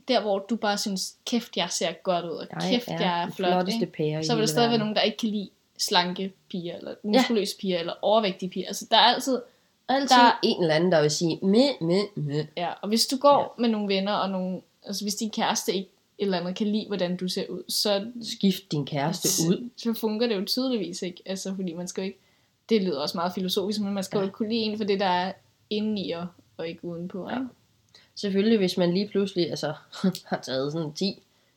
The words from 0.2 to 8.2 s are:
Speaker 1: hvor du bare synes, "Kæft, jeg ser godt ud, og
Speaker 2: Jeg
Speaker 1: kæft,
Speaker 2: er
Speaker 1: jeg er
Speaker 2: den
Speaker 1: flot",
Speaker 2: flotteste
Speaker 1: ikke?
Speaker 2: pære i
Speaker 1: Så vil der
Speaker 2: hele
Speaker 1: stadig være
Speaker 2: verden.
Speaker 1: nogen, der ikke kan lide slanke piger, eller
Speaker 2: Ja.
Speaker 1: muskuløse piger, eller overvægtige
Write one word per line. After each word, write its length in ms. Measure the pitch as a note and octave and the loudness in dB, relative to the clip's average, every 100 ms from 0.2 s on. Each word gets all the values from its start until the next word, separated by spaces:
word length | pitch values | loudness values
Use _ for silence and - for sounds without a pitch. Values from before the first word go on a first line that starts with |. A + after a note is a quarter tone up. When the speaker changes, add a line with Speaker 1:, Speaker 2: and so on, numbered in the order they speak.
Speaker 1:
hvor 180 | G#3 G3 | 2 0
du 160 | G3 A3+ | -2 -2
bare 220 | G#3+ G3+ | 0 0
synes, 380 | G#3+ F#3+ - - - | -2 -4 -6 -10 -4
"Kæft, 320 | A#3 A3+ - | -4 -2 -2
jeg 100 | F3+ | -2
ser 200 | - F3 E3 | -2 -4 -2
godt 220 | F#3+ F3 E3+ | 0 0 -2
ud, 40 | |
og 160 | D3+ - | -8 -8
Speaker 2:
Jeg 180 | E3 F3 | -6 0
Speaker 1:
kæft, 160 | A#3+ - | 0 -2
Speaker 2:
er 120 | E3 | -2
Speaker 1:
jeg 200 | G3 E3+ | 0 0
er 40 | F3 | -2
Speaker 2:
den 80 | |
Speaker 1:
flot", 180 | - F#3 | -2 2
Speaker 2:
flotteste 300 | F3+ F3+ A3+ | 2 2 0
Speaker 1:
ikke? 100 | F3 | -2
Speaker 2:
pære 260 | - D3+ D3+ | -2 -2 0
i 40 | |
Speaker 1:
Så 80 | D#3+ | 0
vil 40 | A#3 | 2
der 0 | |
Speaker 2:
hele 120 | A3 | 2
Speaker 1:
stadig 140 | B3 | 2
være 60 | A#3 | 2
Speaker 2:
verden. 100 | A#3 | 2
Speaker 1:
nogen, 160 | G#3+ G#3 | 2 2
der 60 | |
ikke 160 | F#3+ - | 0 0
kan 120 | A3 | -4
lide 200 | G#3 F#3+ - _ - | -4 -6 -12 _ -8
slanke 560 | - G3 F3 F3+ F#3+ - _ | 0 2 0 -2 -6 -8 _
piger, 280 | F#3+ E3+ - | -8 -8 -10
eller 140 | C#2 - | -12 -8
Speaker 2:
Ja. 40 | G#3 | 2
Speaker 1:
muskuløse 480 | A3 B3 A3+ G3 - | 4 4 2 0 -2
piger, 220 | F#3+ F3+ | -2 -2
eller 140 | E3+ - | -2 -2
overvægtige 480 | - G#3+ | 2 4